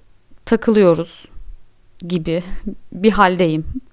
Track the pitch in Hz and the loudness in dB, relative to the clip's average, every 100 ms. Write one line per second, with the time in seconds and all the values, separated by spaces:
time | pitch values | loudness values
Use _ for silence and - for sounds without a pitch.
0 | _ _ _ - - 226 - 214 185 160 | _ _ _ -16 0 0 4 4 4 4
1 | 170 - - - - - - _ _ - | -2 -10 -12 -16 -14 -16 -20 _ _ -16
2 | 170 180 165 165 180 - 208 196 - 180 | -6 -4 -2 -4 -4 -6 -6 -10 -14 0
3 | 214 190 190 180 175 156 160 262 - | 2 4 2 4 0 0 -4 -8 -12